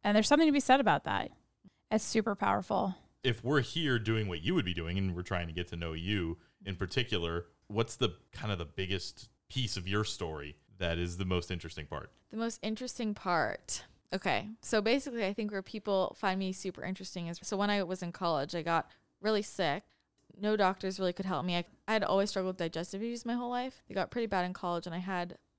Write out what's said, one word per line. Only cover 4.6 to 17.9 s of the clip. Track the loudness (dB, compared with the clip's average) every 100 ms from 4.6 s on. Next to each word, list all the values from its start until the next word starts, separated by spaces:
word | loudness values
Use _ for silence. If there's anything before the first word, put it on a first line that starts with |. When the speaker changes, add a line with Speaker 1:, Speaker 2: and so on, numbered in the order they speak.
Speaker 2:
be | 2
doing | -2 -2 0
and | 0
we're | -2
trying | -2 -2
to | -2
get | -4 -6
to |
know | -4 -4
you | -4 -2 0 0 -4 _ _
in | -10
particular, | -4 -2 -2 0 -2 0 -2 -6 _ _
what's | -2 -2
the | 0 -2 -2 _
kind | -8 -4
of | -4
the |
biggest | -6 -6 -2 -2 -4 -12 -20 _ _
piece | -6 -4 -4
of | 0
your | 0
story | 0 -4 -6 -6 -10 -16 _ -4
that | -2 0
is | -2 -2
the |
most | 0 0 0
interesting | -6 -6 -12
part? | -8 -8 -10 _ _
Speaker 3:
The | -6
most | -4 -4
interesting | -6 -6 -8 -4 -4
part. | -4 2 2 2 -2 -6 -8 -8 _ _
Okay. | -4 0 0 -2 -8
So | 0 2
basically, | 4 2 0 -2
I | -2
think | -2 -4
where | -4
people | -6 -8 0 2 2 0
find | 0 0
me | -2
super | -2 -6 -6
interesting | -6 -6 -8 -8 -8
is, | -8
so | -4 0
when | 2
I | 2
was | 0